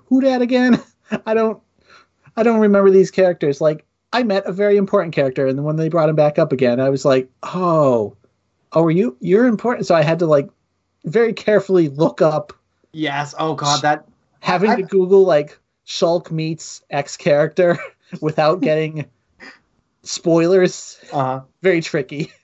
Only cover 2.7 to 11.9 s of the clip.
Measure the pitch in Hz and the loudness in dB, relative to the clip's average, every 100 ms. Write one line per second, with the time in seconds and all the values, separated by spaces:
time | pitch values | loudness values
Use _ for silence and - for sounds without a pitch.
2.7 | 202 196 190 185 - 185 175 156 139 156 | 4 6 4 4 2 0 0 -4 0 -2
3.7 | 156 - _ _ 240 233 196 202 185 208 | -2 -8 _ _ -4 -2 -2 -4 -2 2
4.7 | 202 196 202 170 156 135 131 135 135 151 | 2 2 0 0 -2 -2 0 -2 -2 -4
5.7 | 156 160 165 156 156 147 160 156 131 123 | -4 -2 0 0 2 2 2 0 0 0
6.7 | 120 139 135 147 131 127 _ - 180 180 | 0 0 0 0 0 -2 _ -10 -4 0
7.7 | 160 139 117 101 - _ _ _ _ _ | 2 2 0 -2 -10 _ _ _ _ _
8.7 | 160 165 165 240 - 175 202 254 208 233 | 0 2 2 -2 -4 0 2 2 0 -4
9.7 | 254 190 165 151 170 165 147 143 _ _ | -4 0 2 2 0 2 0 0 _ _
10.7 | _ _ _ 160 214 233 202 - 208 202 | _ _ _ -4 0 0 -2 0 0 2
11.7 | 185 156 | 0 0